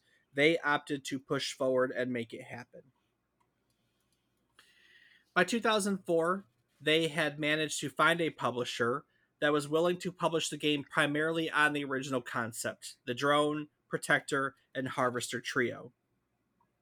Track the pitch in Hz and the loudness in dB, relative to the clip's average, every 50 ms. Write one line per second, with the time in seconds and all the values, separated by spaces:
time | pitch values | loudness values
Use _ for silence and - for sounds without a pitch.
0 | _ _ _ _ _ _ - 139 147 160 165 - - 147 147 143 - - 147 135 | _ _ _ _ _ _ 0 4 4 4 4 2 2 0 0 0 0 -4 -6 -6
1 | - - 143 131 - - 143 135 - - - - 135 131 131 127 127 127 - 123 | -6 -6 -8 -8 -4 -4 -4 -2 -2 -4 -4 -2 0 2 4 4 2 2 0 -4
2 | 127 127 123 120 117 - - - - - - 120 120 _ - - - 131 _ _ | -4 -2 -2 -4 -6 -6 -10 -14 -14 -14 -14 -14 -14 _ -20 -20 -20 _ _ _
3 | _ _ _ _ _ _ _ _ _ _ _ _ _ _ _ _ _ _ _ _ | _ _ _ _ _ _ _ _ _ _ _ _ _ _ _ _ _ _ _ _
4 | _ _ _ _ _ _ _ _ _ _ _ _ _ _ _ _ _ _ - - | _ _ _ _ _ _ _ _ _ _ _ _ _ _ _ _ _ _ -20 -20
5 | - - _ _ _ _ - 180 180 - 247 226 - 226 214 214 196 208 196 185 | -20 -20 _ _ _ _ 2 2 2 4 2 0 2 2 2 2 2 0 -2 -2
6 | - - 170 165 160 175 185 196 - _ _ _ _ _ _ _ 143 151 156 165 | 0 0 2 2 2 2 0 -2 -6 _ _ _ _ _ _ _ 0 2 2 4
7 | 165 156 147 170 156 147 143 151 151 151 151 156 156 147 - - 151 135 - - | 2 2 0 0 -2 -2 -2 -2 0 0 0 0 -2 -4 -4 -6 -6 -6 0 4
8 | 156 160 170 170 165 147 - - 143 123 120 120 123 - - - 120 117 127 147 | 4 4 4 2 0 -2 -2 -2 -4 -2 -2 -2 -4 -4 -2 0 0 0 0 -2
9 | - _ _ _ _ _ _ - 156 147 151 147 139 143 151 160 175 175 180 175 | -6 _ _ _ _ _ _ -2 0 0 0 0 -2 0 0 2 2 2 0 -2
10 | - 175 - - 175 160 165 156 - - 156 147 165 147 147 143 139 - - 160 | -4 -8 -6 -2 -2 0 0 0 -2 -2 -4 -2 0 0 0 0 -2 -2 0 0
11 | 151 143 147 147 156 165 165 165 160 156 - 147 151 147 147 143 143 135 135 131 | 2 2 2 0 0 0 0 -2 -2 0 2 4 4 4 2 0 -4 -2 -4 -4
12 | 135 139 131 127 - - - 127 113 110 117 - - 110 98 _ - - - _ | -2 -2 -4 -4 -4 -2 -4 -4 -4 -4 -6 -6 -6 -6 -6 _ -14 -18 -16 _
13 | - 123 123 120 139 143 147 147 147 147 151 151 147 - _ _ _ - - 151 | -6 -6 -4 0 2 4 4 4 4 2 0 -2 -6 -10 _ _ _ -6 -6 -6
14 | - - 151 131 - - 143 139 135 135 - _ _ _ - 135 131 127 - 143 | 0 2 2 2 2 0 -2 -2 -2 -2 -6 _ _ _ -8 -6 -6 -4 -2 0
15 | 127 123 120 120 - - - 113 - - - 135 120 110 - - - - _ _ | 0 0 0 -2 -6 -4 -6 -6 -6 -2 0 0 0 0 -2 -6 -14 -18 _ _
16 | _ _ _ _ _ _ _ _ _ _ _ _ _ _ _ _ | _ _ _ _ _ _ _ _ _ _ _ _ _ _ _ _